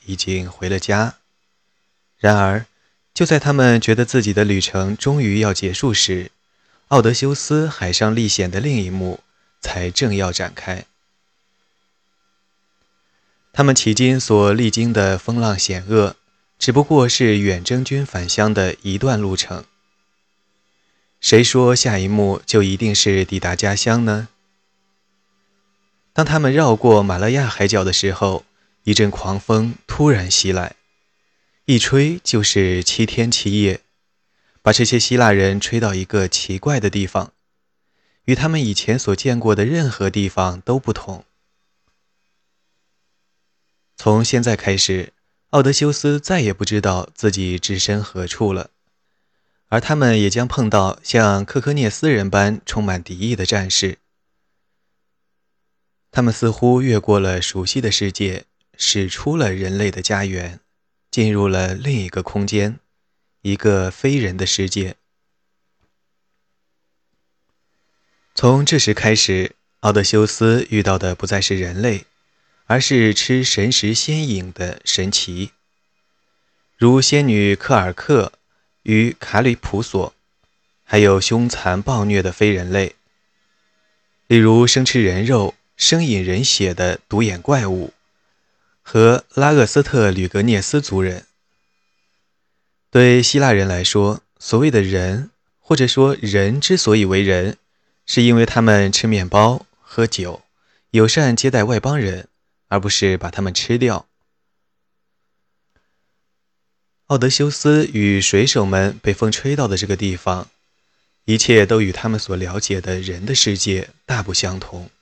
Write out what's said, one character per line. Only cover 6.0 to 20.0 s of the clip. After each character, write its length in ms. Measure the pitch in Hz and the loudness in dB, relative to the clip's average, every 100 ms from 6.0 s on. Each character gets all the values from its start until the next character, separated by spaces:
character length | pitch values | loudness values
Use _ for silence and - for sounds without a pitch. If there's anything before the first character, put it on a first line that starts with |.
| - 92 90 _ _ _ _ _ _ | 0 -2 -6 _ _ _ _ _ _
奥 140 | 135 | 2
德 100 | 113 | 4
修 240 | 117 135 143 | 2 -2 -4
斯 320 | - 151 156 | -2 -2 -2
海 240 | - 90 | -4 -4
上 240 | 90 110 113 | 0 0 0
历 100 | 110 | -2
险 240 | - 90 | -2 -2
的 120 | 90 | -2
另 160 | 143 131 | -2 -2
一 120 | 92 | -2
幕 300 | 95 90 90 _ _ _ _ | -4 -6 -8 _ _ _ _
才 320 | - 95 90 | -10 -6 -4
正 240 | 87 123 98 | -2 -2 0
要 160 | 92 | -2
展 220 | 90 90 | -4 -8
开。 320 | - - 92 - _ _ _ _ _ _ _ _ _ _ _ _ _ _ _ _ _ _ _ _ _ _ _ _ _ _ | -10 -12 -12 -12 _ _ _ _ _ _ _ _ _ _ _ _ _ _ _ _ _ _ _ _ _ _ _ _ _ _
他 140 | - 139 | 0 2
们 100 | 131 | 2
迄 180 | - | 2
今 240 | 107 127 131 | 2 2 0
所 360 | - 107 101 | 2 4 4
历 180 | 107 117 | 2 0
经 220 | 113 117 | 0 0
的 240 | 110 98 95 | 0 0 0
风 240 | - 117 | -4 -2
浪 180 | 113 98 | -2 -2
险 260 | - 92 92 | -4 -6 0
恶， 300 | 110 101 - _ _ _ _ | 2 2 -2 _ _ _ _
只 140 | - | 0
不 100 | 127 143 | 2 4
过 220 | 156 123 | 4 2
是 320 | - 120 104 | 2 2 2
远 220 | 101 92 | 0 -2
征 220 | 87 123 | -2 -4
军 220 | 131 135 139 | -2 -4 -6
返 220 | 92 90 | -8 -6
乡 260 | - 107 | 0 0
的 240 | 104 92 - | 2 -2 -4
一 160 | 101 98 | -6 -4
段 220 | 135 113 | -2 -2
路 160 | 101 95 | -2 -4
程。 300 | - 90 - _ _ _ | -6 -10 -14 _ _ _